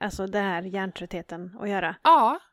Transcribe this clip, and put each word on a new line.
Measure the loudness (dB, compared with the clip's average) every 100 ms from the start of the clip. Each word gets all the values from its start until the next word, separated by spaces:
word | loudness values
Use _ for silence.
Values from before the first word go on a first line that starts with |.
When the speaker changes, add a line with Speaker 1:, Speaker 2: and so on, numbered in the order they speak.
Speaker 1:
alltså | -8 -6 -4
den | -2 -2
här | -4
hjärntröttheten | -4 -6 -6 -8 -10 -10 -10 -12 -14 -8
att | -4
göra. | -2 -2 2
Speaker 2:
Ja, | 6 8 6 2 -8